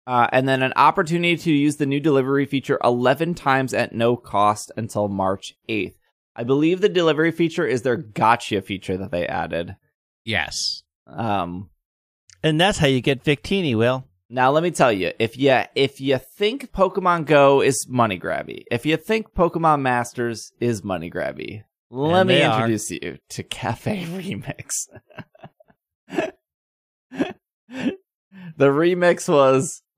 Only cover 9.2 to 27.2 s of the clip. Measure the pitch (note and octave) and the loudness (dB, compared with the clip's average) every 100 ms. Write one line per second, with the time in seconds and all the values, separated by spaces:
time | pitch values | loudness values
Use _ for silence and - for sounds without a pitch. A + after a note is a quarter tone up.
9.2 | E2 F2+ E2+ E2 F2+ G2 _ _ _ _ | -4 -4 -4 -6 -6 -12 _ _ _ _
10.2 | A2 G2 C#2 - - - _ _ _ D#2+ | -6 -4 -4 -6 -8 -8 _ _ _ -6
11.2 | A2 G2 F2 F2+ G2 _ _ _ _ _ | -4 -2 -4 -8 -12 _ _ _ _ _
12.2 | _ _ D#3+ D#3 F#3+ G3+ C#3+ C3 C#3+ B2+ | _ _ 0 2 2 2 2 2 0 0
13.2 | - C#3 - G3 E3 A2 A#2 C3 - _ | 0 -2 -2 -2 0 2 0 0 -6 _
14.2 | _ B2 C3 D3+ F3 D#3+ C3+ G2 E2+ - | _ 0 2 2 0 2 2 2 -2 -2
15.2 | A2+ B2+ C3+ A#2+ - C3 C3+ - C3+ C3 | -4 0 2 2 2 0 -2 -2 -2 -2
16.2 | - - G#3 C4+ B3 - F#3 F#3+ F#3 E3+ | -2 -4 -4 -4 -6 0 0 0 0 0
17.2 | D3 D3 C#3 C#3 A2+ C3 - B2+ A2+ F#2 | 4 6 6 6 4 0 -2 0 0 0
18.2 | E2+ D#2 - - - A#2+ D3+ D#3+ - A3 | -4 -6 -8 -12 -6 -4 -2 -2 -2 -4
19.2 | G#3+ - F3 E3+ D#3+ D3 C3 B2 A#2+ - | -4 0 0 2 2 2 2 0 -2 -4
20.2 | A#2+ A2 - - A#2+ G#2+ G2+ F2 E2+ F2 | -4 -6 -12 -4 -2 -2 -4 -6 -6 -6
21.2 | C#2 - - G#2+ - _ _ B2 D3+ F3+ | -6 -6 -12 -14 -18 _ _ -4 2 2
22.2 | F#3 D3 C3+ A2 A#2 G#2+ - F2 F2 C#2 | 4 4 2 2 0 -2 -4 -8 -8 -10
23.2 | - - - - - - - G3+ E3+ F#3+ | -14 -14 -12 -8 -6 -6 -6 -6 -6 -10
24.2 | F#3 G2 A#2 - - - - - _ - | -8 -10 -10 -14 -10 -10 -10 -18 _ -20
25.2 | - _ F#3+ _ _ _ _ _ - C#4 | -20 _ -20 _ _ _ _ _ -10 -6
26.2 | D#5+ - _ _ _ _ _ _ _ C4 | -6 -8 _ _ _ _ _ _ _ -6